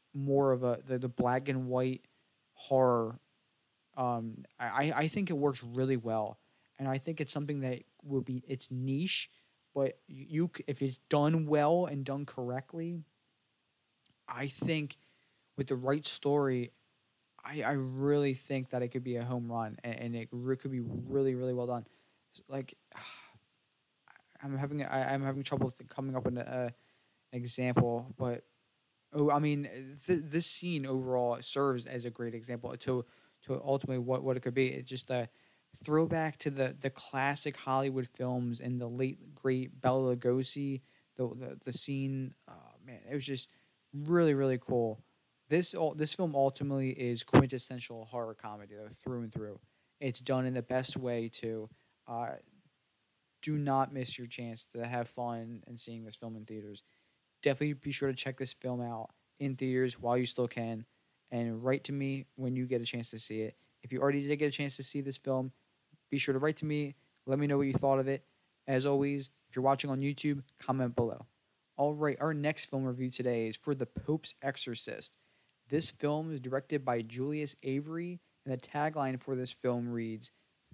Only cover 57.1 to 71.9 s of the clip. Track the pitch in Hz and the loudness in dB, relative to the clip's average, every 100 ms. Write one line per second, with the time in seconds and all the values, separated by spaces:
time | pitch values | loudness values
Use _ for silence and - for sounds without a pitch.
57.1 | _ _ _ 143 135 151 139 143 135 139 | _ _ _ 2 2 0 -2 -6 -2 0
58.1 | 127 135 135 127 - 127 123 120 113 110 | 0 -4 -4 -6 -6 -4 -4 -4 -6 -10
59.1 | _ _ - 135 127 131 127 127 - 120 | _ _ -6 -4 -2 0 2 2 2 2
60.1 | 127 123 - 120 - 113 113 113 _ _ | 2 2 0 -2 -2 -4 -6 -10 _ _
61.1 | _ _ 120 117 113 127 139 - 139 135 | _ _ -2 -2 0 0 0 0 -2 -2
62.1 | 135 - - 127 127 127 123 117 120 113 | -4 -6 -6 -2 -2 0 0 0 -4 -6
63.1 | 110 - 110 110 - _ _ 117 127 139 | -6 -4 -4 -4 -8 _ _ -8 0 2
64.1 | 143 139 147 147 139 143 - 135 143 139 | 2 0 2 0 0 -4 -4 -4 -4 -4
65.1 | 131 139 131 131 - _ _ _ _ _ | -4 -2 0 -2 -8 _ _ _ _ _
66.1 | 139 143 131 151 151 151 147 143 - _ | -2 2 2 2 0 -2 -2 -2 -8 _
67.1 | _ - 135 147 139 139 127 139 135 135 | _ -2 2 4 4 4 4 4 4 2
68.1 | 135 - _ _ _ - 131 143 139 143 | -2 -6 _ _ _ 0 2 4 4 2
69.1 | 143 135 _ _ 131 131 139 143 135 139 | 0 -6 _ _ 0 4 4 2 0 0
70.1 | 139 147 139 - - - 131 123 120 117 | 0 0 -2 -4 -6 -2 0 0 2 0
71.1 | - - _ _ _ _ - 147 | -2 -12 _ _ _ _ 0 2